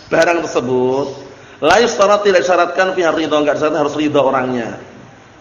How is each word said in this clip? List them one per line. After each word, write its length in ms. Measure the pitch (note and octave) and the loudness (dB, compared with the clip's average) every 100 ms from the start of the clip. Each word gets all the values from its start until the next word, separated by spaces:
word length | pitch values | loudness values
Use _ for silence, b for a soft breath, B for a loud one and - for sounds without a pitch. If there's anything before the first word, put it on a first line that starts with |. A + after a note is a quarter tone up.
| - | -4
barang 280 | D#3+ E3 E3+ | 0 2 0
tersebut, 640 | D#3 E3 B2+ B2+ B2+ C3 C#3+ - - - B B | -2 -4 -2 0 0 -2 -4 -10 -16 -20 B B
la 160 | D3 G3 | 2 2
yushtarat, 460 | A#3 A3+ G3+ G3+ G#3 | 2 2 2 2 2
tidak 160 | F3+ | 2
disyaratkan 500 | F3 F3 F3 F#3 F#3+ F#3 | 2 2 0 0 0 0
fiha 120 | E3 | 0
ridha, 220 | D3+ D#3 D3+ | 0 0 0
enggak 180 | D3 B2+ | 0 0
disyaratkan 240 | D3+ D#3+ D3 | 0 0 -2
harus 80 | |
ridha 260 | D3 D3 D3 | -2 0 2
orangnya. 560 | C3+ C3 B2+ B2 A2 F#2+ - - - - - - | 2 0 -2 -4 -6 -10 -16 -20 -20 -20 -20 -20